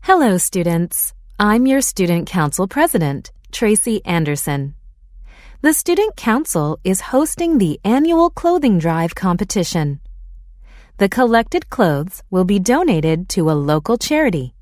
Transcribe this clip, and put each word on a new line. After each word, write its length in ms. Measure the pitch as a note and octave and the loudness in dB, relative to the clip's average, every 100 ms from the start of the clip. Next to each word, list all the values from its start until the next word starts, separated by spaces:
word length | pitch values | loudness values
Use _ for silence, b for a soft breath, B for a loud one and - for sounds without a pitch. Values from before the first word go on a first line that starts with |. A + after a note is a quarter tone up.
Hello, 360 | - F#4 C4 F3+ | 2 2 4 2
students. 760 | - F#3+ E3+ E3+ F3 - - - - - | -2 -2 0 0 -2 -4 -8 -10 -20 -4
I'm 260 | G#3 A3 C4 | 0 2 4
your 140 | C4+ | 2
student 480 | C4 - F3+ E3+ D#3+ | 0 -2 0 0 -2
council 400 | F#3 D3 - F#3+ | -2 -2 -2 -4
president, 640 | - E4 - D3+ C#3 - - - | 0 0 2 -2 -4 -10 -20 -16
Tracy 500 | - A3+ G#3+ - A3 | -4 2 2 2 -4
Anderson. 720 | - E3+ D3+ D3 - C#3+ C#3 C#3+ - - - - b b b b | -2 -2 0 -2 -2 -4 -4 -10 -20 -20 -20 -20 b b b b
The 100 | C#4+ | 0
student 460 | D#4 - F4 G#4+ G#4+ | 0 0 0 0 -2
council 600 | - A3+ D#4+ F3 D3 D#3 | -2 0 0 -2 -2 -4
is 320 | - F#3 - B3+ | -2 -4 0 0
hosting 420 | D4+ - E4+ D#4 | 0 -2 0 2
the 220 | F#3 D3 G3 | 2 0 0
annual 440 | B3 D#4+ E4 E4+ | 2 2 4 2
clothing 500 | - E4+ F4 C#4+ F#3+ | 2 0 2 2 2
drive 360 | D#3+ E3 E3 - | 2 0 -2 -2
competition. 840 | F#3+ F3 G3+ G#3+ E3+ F3 D3 C#3+ - - - - - - b b b b | -2 -2 -2 -2 -2 -2 -2 -4 -12 -20 -20 -20 -20 -20 b b b b
The 100 | G3 | 0
collected 600 | A#3 B3 A3+ A3+ F4+ - | 2 2 2 2 -4 -6
clothes 520 | - F#3+ C#3+ E3 - - | 0 2 2 -4 -10 -4
will 140 | F#3 | 0
be 160 | F#3 G3+ | 2 2
donated 680 | F#3+ C4 F4 F3 D#3 D#3+ F3+ | 2 2 2 2 2 -2 -2
to 200 | - D#3+ | -2 0
a 60 | D3+ | 0
local 420 | C#3+ D3+ D3+ A#3+ | 2 0 0 -4
charity. 580 | - D4+ D4+ E3+ B2+ - | 0 0 2 0 -6 -14